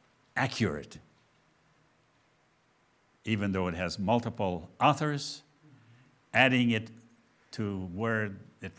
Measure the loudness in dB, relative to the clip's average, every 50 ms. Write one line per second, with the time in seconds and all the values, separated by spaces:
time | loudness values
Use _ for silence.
0 | _ _ _ _ _ _ -6 -4 -4 -4 -2 -2 -2 -2 -2 -4 -10 -12 -18 -20
1 | -20 _ _ _ _ _ _ _ _ _ _ _ _ _ _ _ _ _ _ _
2 | _ _ _ _ _ _ _ _ _ _ _ _ _ _ _ _ _ _ _ _
3 | _ _ _ _ -2 -2 0 0 2 0 0 0 0 0 -2 -2 -4 -4 -4 -2
4 | 2 2 2 2 2 -2 -4 -4 -2 -2 -2 -4 -8 -10 -2 2 4 4 4 4
5 | 0 -4 -4 -4 -6 -10 -12 -14 -18 _ _ _ _ -20 -20 -20 -20 -20 -20 -20
6 | -20 _ _ _ _ _ 4 6 6 6 6 4 4 4 2 0 -2 -6 -16 -20
7 | -20 -20 _ _ _ _ _ _ _ -12 -8 -4 -4 -4 -4 -4 -6 -6 -6 -4
8 | -2 0 0 0 -2 -4 -6 -10 -16 -20 -16 -12 -12 -12 -10